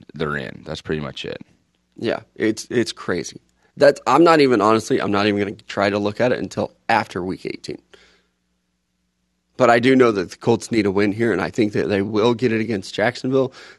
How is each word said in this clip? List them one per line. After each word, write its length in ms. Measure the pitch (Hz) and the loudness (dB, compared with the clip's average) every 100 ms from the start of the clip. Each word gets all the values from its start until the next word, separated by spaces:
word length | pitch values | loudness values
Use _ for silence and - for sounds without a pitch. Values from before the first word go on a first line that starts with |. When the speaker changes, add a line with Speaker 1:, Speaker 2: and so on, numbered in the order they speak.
| - | -16
Speaker 1:
they're 220 | 76 78 71 | -8 -6 -6
in. 280 | 65 50 - | -10 -14 -14
That's 160 | 76 | -10
pretty 200 | - 78 | -6 -6
much 220 | 71 - - | -8 -10 -12
it. 160 | - - _ _ _ _ - | -12 -16 _ _ _ _ -8
Speaker 2:
Yeah, 240 | 117 - - - | -6 -6 -8 -4
it's, 320 | 110 110 - | -4 -4 -4
it's 220 | 123 110 | -4 -4
crazy. 480 | - - 87 - - _ _ _ - | -6 -6 -6 -8 -16 _ _ _ 2
That's, 220 | 143 - - | 4 4 2
I'm 180 | 139 170 | 4 6
not 160 | 160 | 6
even, 180 | 139 117 | 4 4
honestly, 400 | 104 110 - 127 | 4 2 0 -2
I'm 100 | 85 | 0
not 140 | 101 104 | 0 0
even 120 | 101 | 0
gonna 160 | 101 - - | -4 -8 -8
try 220 | - 101 | -2 0
to 80 | 104 | 0
look 200 | 101 - | -2 -2
at 100 | 123 | -2
it 60 | - | -2
until 320 | 95 - - _ - | -4 -6 -6 _ -2
after 340 | 110 - 92 | 0 0 -6
week 220 | 92 - - | -6 -8 -10
eighteen. 360 | - - - _ - _ _ _ _ _ _ _ _ _ _ _ _ _ _ _ - | -12 -12 -14 _ -20 _ _ _ _ _ _ _ _ _ _ _ _ _ _ _ 0
But 120 | 123 | 4
I 100 | 120 | 4
do 160 | 123 131 | 4 6
know 160 | 120 | 4
that 180 | 101 85 | 2 -4
the 60 | - | -4
Colts 340 | - 113 - | 0 0 0
need 140 | 113 101 | 0 0
a 60 | |
win 200 | 95 104 | 0 0
here, 220 | 104 117 | 0 0
and 80 | 90 | 0
I 80 | 82 | -2
think 240 | 107 107 | -2 -2
that 160 | 104 71 | -2 -2
they 120 | 98 | -2
will 320 | 101 107 120 | -2 0 0
get 200 | 113 120 | 2 -2
it 80 | 110 | -2
against 320 | 110 104 - | -4 -6 -6
Jacksonville. 580 | - 110 - 131 135 131 - - | -2 -2 -2 -2 0 -2 -6 -20